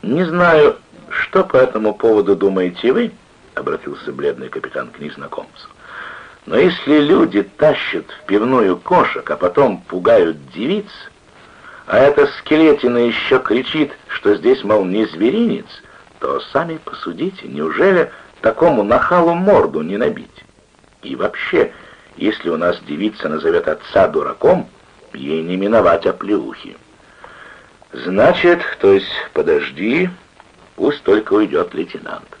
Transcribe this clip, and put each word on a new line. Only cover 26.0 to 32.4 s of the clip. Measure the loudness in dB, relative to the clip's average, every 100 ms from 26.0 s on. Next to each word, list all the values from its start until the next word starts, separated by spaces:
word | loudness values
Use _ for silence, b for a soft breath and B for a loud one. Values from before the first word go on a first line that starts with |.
| -2
оплеухи». | -4 -4 -4 -4 -14 -20 -20 _ _ B B B B B B B B _
«Значит, | -12 -4 2 2 4 2 2 -2 0
то | 4
есть, | 4 2 -10 -6
подожди, | -4 0 -2 -2 -6 -2 -2 -2 -6 _ _ -20 _ _ -2
пусть | -2 -2
только | 0 0 2
уйдёт | 0 2 -2 -4 -6
лейтенант». | -8 -10 -14 -16 -16 -20